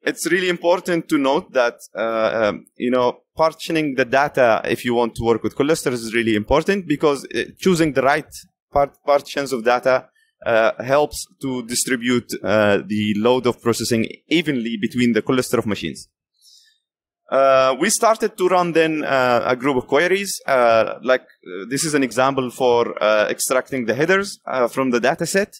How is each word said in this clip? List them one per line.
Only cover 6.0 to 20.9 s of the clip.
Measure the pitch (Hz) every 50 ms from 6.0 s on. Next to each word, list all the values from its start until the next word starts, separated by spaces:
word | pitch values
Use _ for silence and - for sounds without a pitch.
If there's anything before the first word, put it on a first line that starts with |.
is | 113 110
really | 107 117 113 113 110
important | 104 104 - 131 147 160 - 196 202 175 147
because, | 147 139 - 151 143 131 - -
uh, | - 117 - - - _
choosing | - 190 185 156 165 156
the | 127 135
right | 127 135 143 160 143 _ - - - _ _ _ _ _
part-, | - 143 143 139 _ _ _
partitions | - 143 143 143 - - 143 139 131
of | 135 120 110
data, | 120 123 123 123 131 127 127 - _ _ _ _ _ _ _ -
uh, | - 117 110 113 107 - -
helps | 113 127 135 147 151 143 - - - _ _ _
to | - 135 127 127 117
distribute, | 113 123 - - - 131 120 117 123 123 120 - - - -
uh, | - 95 101 107 107 104 101 95 -
the | 95 107 107 104 107 107
load | 104 107 117 123 127 120
of | 123 113 -
processing | - 117 113 - 120 - 120 113 113 - - _ _
evenly | _ 147 165 165 151 143 123 110 117 117
between | 107 95 110 - 123 123 120
the | 113 107
cluster | - - 135 127 123 - -
of | 117 110
machines. | 110 101 - - 80 - - - _ _ _ _ _ _ _ _ - - - _ _ _ _ _ _ _ _ _ _ _ _ _ -
Uh, | - 131 135 135 135 131 131 131 131 123
we | 165 220
started | - - - 214 220 - - - -
to | - 185 180
run | 185 180 175 175
then, | 156 160 160 160 156 151 -
uh, | - 135 131 127 123 123 117 -
a | - 127
group | 127 120 143 139
of | 127 -
queries, | - - 143 170 175 185 196 202 190 - - - -
uh, | 135 127 123 117 113 113 110 -